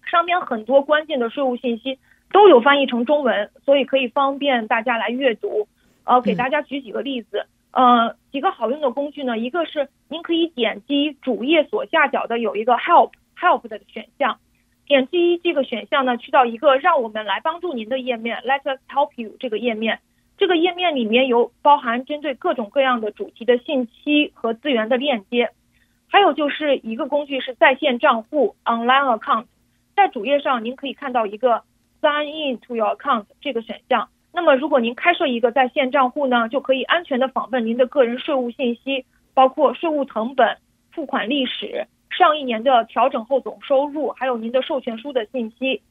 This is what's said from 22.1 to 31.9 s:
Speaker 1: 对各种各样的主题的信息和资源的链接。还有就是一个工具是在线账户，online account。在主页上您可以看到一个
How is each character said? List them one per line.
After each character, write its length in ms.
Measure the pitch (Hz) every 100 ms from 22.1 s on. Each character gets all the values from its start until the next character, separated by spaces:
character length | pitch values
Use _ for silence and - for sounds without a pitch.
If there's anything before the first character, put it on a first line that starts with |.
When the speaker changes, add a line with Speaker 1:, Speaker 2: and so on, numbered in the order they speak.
| 294
Speaker 1:
对 140 | 302
各 200 | 254 370
种 160 | 294 214
各 80 | 285
样 200 | 262 247
的 120 | 214
主 180 | - 196
题 140 | _
的 140 | 226 247
信 280 | 247 285 240
息 460 | _ - 294 294
和 200 | _ 226
资 180 | 226 302
源 160 | 240 220
的 80 | 254
链 280 | 285 247 196
接。 200 | 240 240 _ _ _ _ _ _
还 100 | 370
有 140 | 392
就 160 | 277 294
是 300 | - 302 269
一 180 | 220 226
个 100 | 294
工 200 | 285 294
具 140 | 277
是 140 | 254
在 220 | 240 320 262
线 240 | 302 240
账 240 | 302 233
户， 320 | 220 302 - -
online 520 | - 233 233 262 277 226
account。 280 | - 240 240 _ _ _ _
在 140 | - 381
主 160 | 254
页 160 | 208 285
上 240 | 294 254
您 100 | 220
可 120 | 262 277
以 80 |
看 180 | 226 285
到 140 | 247 220
一 100 | 208
个 260 | 254 220 _ _ _